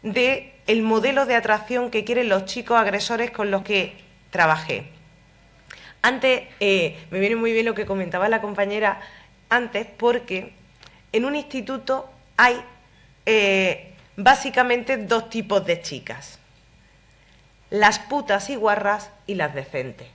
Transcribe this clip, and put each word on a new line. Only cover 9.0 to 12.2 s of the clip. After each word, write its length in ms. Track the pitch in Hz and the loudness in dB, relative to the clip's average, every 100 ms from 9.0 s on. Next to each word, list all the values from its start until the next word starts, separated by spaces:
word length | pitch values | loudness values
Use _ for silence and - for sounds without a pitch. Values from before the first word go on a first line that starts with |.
| - - - _ _ | -10 -20 -20 _ _
antes, 400 | 240 233 202 226 | 0 0 -6 -6
porque 680 | - 233 240 233 185 190 - - _ - _ _ | -2 0 0 -2 -8 -8 -20 -20 _ -20 _ _
en 100 | 220 | -2
un 140 | 254 294 | -2 -4
instituto 760 | 285 262 208 262 - 269 294 - | -6 -8 -6 -8 -4 -6 -6 -20